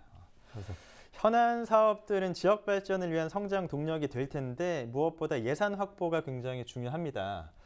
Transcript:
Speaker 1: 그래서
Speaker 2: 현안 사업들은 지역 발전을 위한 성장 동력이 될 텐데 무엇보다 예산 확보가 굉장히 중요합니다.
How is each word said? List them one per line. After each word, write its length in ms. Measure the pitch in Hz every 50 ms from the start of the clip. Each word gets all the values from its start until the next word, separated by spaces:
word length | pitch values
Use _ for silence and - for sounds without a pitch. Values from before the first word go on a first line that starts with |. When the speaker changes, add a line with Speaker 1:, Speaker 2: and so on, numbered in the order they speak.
| - - - 85 85 - - - - -
Speaker 1:
그래서 220 | - 110 95 - 90 - - - - - - -
Speaker 2:
현안 540 | - - - 214 226 240 233 233 240 233 233
사업들은 680 | 214 220 220 220 214 208 208 - - 208 190 190 185 170
지역 320 | - - 185 214 208 -
발전을 460 | 202 202 196 196 - 190 185 180 170
위한 180 | 160 160 160 160
성장 380 | - 202 208 196 196 196 180 156
동력이 400 | 143 143 151 160 160 156 147 139
될 200 | - 123 139 139
텐데 600 | - 147 135 127 123 143 175 180 170 147 120 113
무엇보다 520 | 120 139 156 165 160 - 156 151 156 127 110
예산 320 | 120 151 151 208 208 202
확보가 460 | 196 202 196 - - 185 165 165 160
굉장히 440 | 156 143 131 123 120 127 127 127 117
중요합니다. 840 | - - 127 120 123 143 170 170 147 123 104 95 98 101 87 78 78 - - -